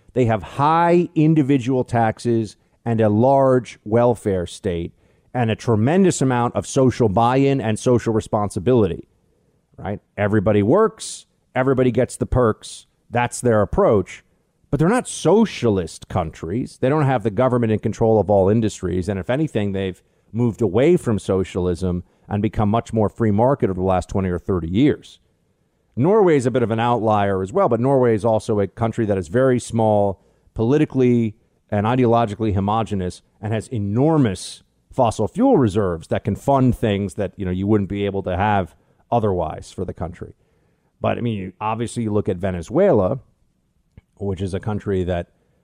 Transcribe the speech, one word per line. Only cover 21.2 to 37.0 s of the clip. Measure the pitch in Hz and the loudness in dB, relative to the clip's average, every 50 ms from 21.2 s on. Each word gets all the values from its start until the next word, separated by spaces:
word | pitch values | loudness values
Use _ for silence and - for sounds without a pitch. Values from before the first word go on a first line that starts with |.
| - - 98 95 95 - - 98 90 90 90 85 92 92 87 90 - _ _ _ _ | -2 -2 -2 -2 -2 -4 -4 -4 -2 -2 -2 -2 -2 -4 -4 -4 -8 _ _ _ _
and | - 98 101 | -6 -4 -2
become | 101 110 - - 107 101 | -2 -2 -2 0 0 0
much | 107 117 - - | 0 -2 -2 -2
more | - 110 107 | -2 0 0
free | 90 - - 120 107 | 0 0 0 0 0
market | 101 101 117 131 143 - 127 98 | 2 2 2 2 2 0 0 -2
over | 92 92 | -2 0
the | 92 | 0
last | 95 92 90 - - | 0 0 0 -2 -4
twenty | - 101 95 92 | -4 -2 -2 -2
or | 87 82 | -4 -4
thirty | - - 98 90 82 82 | -4 -2 -2 -2 -2 -2
years. | 90 107 139 - - - - - - _ _ _ _ _ _ _ _ _ _ _ _ _ _ _ - | 0 2 2 2 2 0 -6 -20 -20 _ _ _ _ _ _ _ _ _ _ _ _ _ _ _ -4
Norway | 107 127 175 208 226 196 180 156 | -2 0 2 4 4 4 4 4
is | 139 117 | 2 2
a | 127 | 0
bit | 113 127 117 | 0 0 0
of | 101 | 0
an | 113 113 | 0 0
outlier | 117 120 120 113 104 113 107 104 101 101 98 92 | 0 0 0 0 2 0 2 2 2 0 0 -2
as | 95 92 131 | -4 -2 0
well, | 190 196 156 | 0 0 2
but | 123 110 | 2 0
Norway | 120 135 139 131 127 120 113 | 2 2 2 4 4 2 2
is | 104 98 | 2 2
also | 117 110 104 - - 110 104 | 0 0 0 0 -2 -2 -2
a | 98 | -2
country | 92 - - 117 113 - - 113 | -2 -2 -4 -4 -4 -2 -2 0
that | 101 101 | 0 0
is | 95 90 | -2 -2
very | 78 90 123 131 131 127 120 | -2 0 2 2 2 2 0
small, | - - 113 113 110 110 107 104 101 101 95 _ _ _ _ _ _ _ - | -2 -4 -2 0 2 2 2 2 2 0 -2 _ _ _ _ _ _ _ -6
politically | - 113 117 143 156 151 - - 131 127 123 123 117 117 110 104 _ _ _ _ _ _ - | -2 0 2 2 2 2 0 0 2 2 4 2 2 0 -2 -6 _ _ _ _ _ _ -4
and | 107 104 101 | -2 -2 0
ideologically | 110 127 131 123 113 117 117 117 107 104 - 110 110 95 | 0 0 2 2 4 4 2 2 0 -2 -4 -4 -2 -2
homogenous, | 101 95 101 107 117 110 92 107 95 90 90 - - _ _ _ - | -2 -2 0 -2 -2 -2 -4 -4 -6 -6 -6 -8 -12 _ _ _ -12
and | - 107 113 | -8 -6 -6
has | 110 95 | -6 -6
enormous | - 131 110 101 98 104 120 139 160 160 156 135 107 92 - - - - - _ _ _ _ _ _ | -6 -8 -6 -6 -2 0 0 2 2 2 2 2 0 0 -4 -12 -16 -18 -20 _ _ _ _ _ _
fossil | - - 123 113 - - 107 | -2 0 0 0 0 -2 -4
fuel | 95 - 175 247 277 254 | -4 -2 0 2 4 4
reserves | 160 127 107 87 110 101 92 85 82 - | 4 2 2 0 0 -2 -2 -4 -6 -6
that | - 117 101 - | -6 -6 -4 -4
can | 107 98 | -4 -6
fund | - - - 139 135 131 127 110 | -4 -2 0 2 2 2 2 0
things | - - 110 101 98 | 0 -2 -2 -2 -2